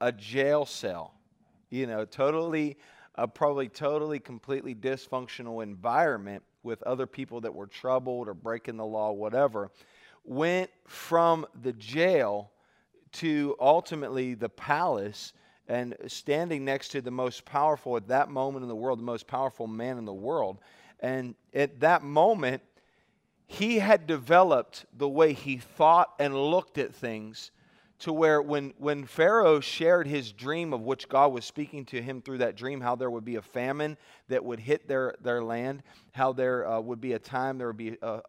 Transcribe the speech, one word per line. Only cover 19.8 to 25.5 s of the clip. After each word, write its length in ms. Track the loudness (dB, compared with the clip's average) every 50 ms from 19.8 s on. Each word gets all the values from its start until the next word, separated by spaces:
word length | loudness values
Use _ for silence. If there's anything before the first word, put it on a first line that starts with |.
| -6 -6 -6 -8
in 60 | -8
the 80 | -10 -10
world, 460 | -8 -6 -4 -2 -2 -2 -2 -4 -8 _ -20 -20 -20 -20 -20 _ _
and 340 | -6 -4 -4 -4 -6 -8 -12 -16 _ _ 0
at 260 | 0 0 0 0 2
that 220 | 4 6 6 4 4
moment, 600 | 2 4 4 6 6 4 2 0 -2 -2 -2 -8 _ _ _ _ _ _ _ _ _ _ _ _ _ _ _ _
he 320 | _ -6 -2 0 2 2 2
had 280 | 6 6 4 4 4
developed 800 | 0 -2 -4 2 6 8 8 8 8 6 4 2 -2 -10 -18 -20 _ -6
the 120 | -4 -2 0
way 240 | 4 6 6 6 6
he 240 | 0 -4 -6